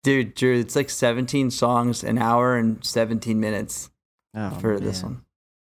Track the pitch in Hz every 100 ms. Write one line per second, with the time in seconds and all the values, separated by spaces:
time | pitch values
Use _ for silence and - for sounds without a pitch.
0 | 135 135 110 - 127 123 110 143 135 -
1 | 123 117 123 143 127 - 120 120 120 117
2 | 110 117 113 120 123 123 113 110 - 117
3 | 113 113 117 110 107 104 107 - - _
4 | _ _ _ 110 101 - 107 101 101 92
5 | 92 - _ _ _ _